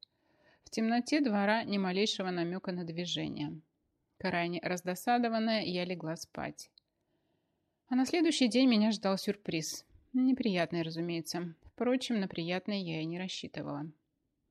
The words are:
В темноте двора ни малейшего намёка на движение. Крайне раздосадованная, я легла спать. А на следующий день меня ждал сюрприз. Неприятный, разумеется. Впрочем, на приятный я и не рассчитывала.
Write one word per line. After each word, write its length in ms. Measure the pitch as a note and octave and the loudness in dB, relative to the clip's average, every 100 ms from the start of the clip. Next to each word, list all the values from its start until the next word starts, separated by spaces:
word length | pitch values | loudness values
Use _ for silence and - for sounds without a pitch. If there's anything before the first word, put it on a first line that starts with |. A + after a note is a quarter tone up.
| - _ _ _ _ _ - | -20 _ _ _ _ _ -8
В 20 | |
темноте 520 | - A3 A#3+ A#3+ D4+ | -2 2 2 2 2
двора 420 | C4+ G#3 G3+ A3 | 4 4 4 2
ни 140 | G#3+ G3+ | 0 0
малейшего 520 | F#3+ F#3 G#3+ - F#3 | 0 2 0 0 -2
намёка 440 | F3+ E3+ F#3 G3 | -2 -2 -2 -4
на 100 | F3+ | -4
движение. 800 | E3+ E3 F3 D#3 D3+ - D3 D#3+ - _ _ _ _ - | -4 -6 -4 -4 -4 -4 -6 -8 -14 _ _ _ _ -8
Крайне 420 | F#3+ F3 E3+ F3 | -2 0 -2 -2
раздосадованная, 1040 | E3 F3+ F3+ F3+ - A#3+ A#3 A3+ A3+ A3 | -4 -4 -4 -4 0 2 2 0 2 0
я 220 | F#3 F3+ F3+ | 0 -2 -2
легла 320 | F3+ D#3+ E3 | -4 -6 -6
спать. 520 | - - C3+ - - _ _ _ _ _ _ _ _ _ _ _ _ | -8 -8 -8 -10 -18 _ _ _ _ _ _ _ _ _ _ _ _
А 80 | B3+ | 2
на 100 | C4 | 4
следующий 440 | F4 E4 D4 B3 | 4 2 4 4
день 180 | A#3+ C4 | 6 6
меня 240 | A3 G#3+ | 6 4
ждал 260 | G3+ G3 F#3+ | 2 0 0
сюрприз. 680 | - G3+ - E3 - - - - _ | 0 -4 -4 -4 -4 -8 -14 -20 _
Неприятный, 720 | B3+ B3+ B3+ A#3 F3+ E3 F3 | 2 4 4 2 2 2 0
разумеется. 720 | D#3+ E3 E3+ E3+ D#3+ F3 F3 E3 | -2 -2 -2 -4 -4 -6 -6 -10
Впрочем, 560 | - - A#3+ B3+ - A3+ | -16 -4 0 0 0 0
на 80 | F#3+ | 0
приятный 540 | - E3 F3+ G3 G3+ | -2 -2 -2 -2 -4
я 180 | F3 D#3+ | -2 -2
и 60 | D#3+ | -2
не 120 | F3 | -4
рассчитывала. 720 | F#3 - - - D3 C#3+ D#3+ - _ _ _ _ _ | -6 -8 -8 -8 -6 -6 -8 -12 _ _ _ _ _